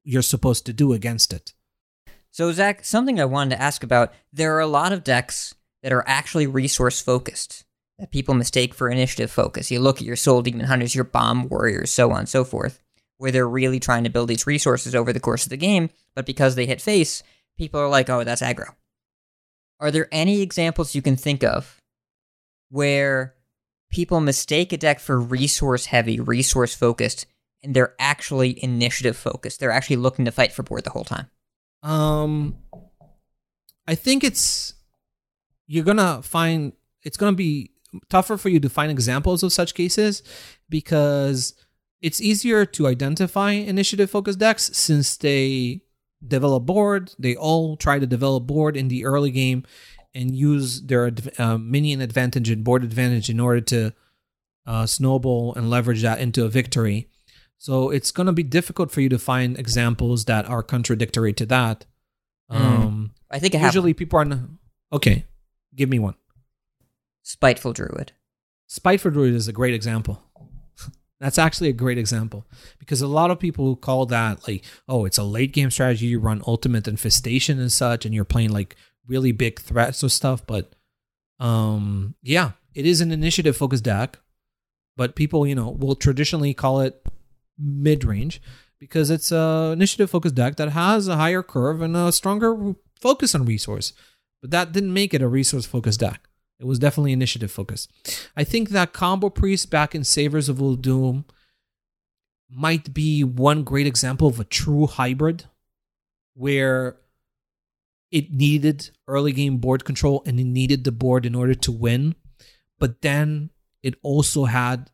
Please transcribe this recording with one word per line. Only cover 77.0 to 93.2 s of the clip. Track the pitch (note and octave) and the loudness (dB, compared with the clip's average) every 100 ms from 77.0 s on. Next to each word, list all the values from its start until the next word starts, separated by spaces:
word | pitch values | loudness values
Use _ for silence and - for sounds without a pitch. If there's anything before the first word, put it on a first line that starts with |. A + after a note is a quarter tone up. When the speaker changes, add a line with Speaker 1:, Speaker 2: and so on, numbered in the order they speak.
| A2 - A#2+ B2+ - C3+ | 0 0 2 0 0 0
Speaker 1:
and | B2 | 0
such, | - B2 A#2 | 0 0 0
and | G#2+ | -2
you're | A2 G2 | -2 0
playing, | A#2 A2 | 2 2
like, | G#2 F#2+ - _ _ - | 0 -4 -10 _ _ -6
really | C3 C3 | 0 0
big | A2 A#2 - | 0 -2 -4
threats | - A#2 B2 B2+ | -4 -2 0 -2
or | C3+ | -2
stuff." | - C3+ B2+ - | 0 0 -2 -4
But, | G#2+ - _ _ _ _ _ _ - | -8 -8 _ _ _ _ _ _ -6
um, | A#2+ A2+ A2 G#2+ G2+ G2+ G2+ - | -2 0 0 0 -2 -2 -4 -8
yeah, | B2+ E3 D3 - _ | 0 0 0 -4 _
it | C#3+ D3+ | -2 2
is | E3 | 2
an | E3+ | 2
initiative | D#3 D#3+ E3 D#3 B2 | 0 0 2 2 2
focused | C#3 C3 | 0 0
deck, | A2+ G2 B2 - _ _ _ _ _ _ _ - | 0 -2 -2 -8 _ _ _ _ _ _ _ -6
but | B2 - | -4 0
people, | D3+ D#3+ C#3+ | 0 2 2
you | |
know, | C3 A2+ | 0 -4
will | - C3+ C3+ | -2 -2 2
traditionally | C#3+ C3 D3 E3 C#3+ | 2 2 0 0 0
call | C3+ C3+ C3+ | 0 0 2
it | C3 - - - - _ _ - | 0 -2 -10 -10 -14 _ _ -8
mid | C#3+ C#3 D3 D3 | -6 0 2 2
range | B2 G2+ C#3 - - - _ _ | 0 -2 -4 -8 -16 -20 _ _
because | C#3+ E3 D3 | -6 0 0
it's | D#3+ - | 0 0
a | E3 D#3+ D#3+ D#3+ | 0 2 2 0
initiative | E3 G3 - G3 | 2 2 2 0
focused | F3 E3 | 0 0
deck | B2+ B2 D3 | 0 0 -2
that | D3+ | -4
has | D#3 F3+ A3 G3 | 0 2 2 2
a | D#3 | 0
higher | D#3+ F#3 | 0 0
curve | F3+ C3 C3 D#3+ | -2 -2 -2 0
and | E3 E3+ | -2 0
a | F3 | 0
stronger | E3+ F#3+ G#3 A3+ A3+ G3+ F#3 _ _ | 0 0 0 0 0 -4 -6 _ _
focus | B3 C4+ | 0 2